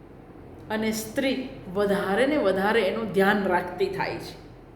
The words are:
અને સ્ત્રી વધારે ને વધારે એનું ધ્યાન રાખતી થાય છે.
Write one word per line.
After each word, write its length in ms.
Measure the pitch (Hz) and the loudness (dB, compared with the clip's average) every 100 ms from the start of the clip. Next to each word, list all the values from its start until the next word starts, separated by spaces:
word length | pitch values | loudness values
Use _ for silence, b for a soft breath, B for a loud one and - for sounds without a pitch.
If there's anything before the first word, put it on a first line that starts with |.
| - - - - - - - | -20 -20 -20 -20 -20 -18 -6
અને 220 | 214 220 | -2 -2
સ્ત્રી 580 | 220 - - 269 262 254 - - | -2 -4 -2 0 -2 -4 -10 -8
વધારે 520 | 180 202 196 190 202 269 | 0 2 2 2 2 4
ને 120 | 302 | 4
વધારે 440 | 202 190 196 226 | 2 2 2 4
એનું 300 | 190 220 220 | 2 0 -2
ધ્યાન 320 | 175 196 208 | 2 4 4
રાખતી 420 | 190 180 180 - 190 | 4 2 0 -2 -2
થાય 300 | - - 113 | 0 -4 -6
છે. 180 | - - - - - | -10 -14 -18 -20 -20